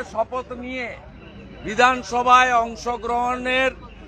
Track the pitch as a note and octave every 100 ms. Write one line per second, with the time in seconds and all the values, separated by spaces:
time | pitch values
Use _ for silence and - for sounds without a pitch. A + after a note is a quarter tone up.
0 | B3 G#3+ A3 B3 A#3+ B3 B3 C4 A#3 -
1 | - - - - - - E3 G#3+ B3 B3+
2 | A#3+ A#3+ B3 B3 B3+ A#3+ A#3 A3+ A#3+ A#3+
3 | A#3 A#3+ A#3+ B3+ B3 B3+ C4 - - -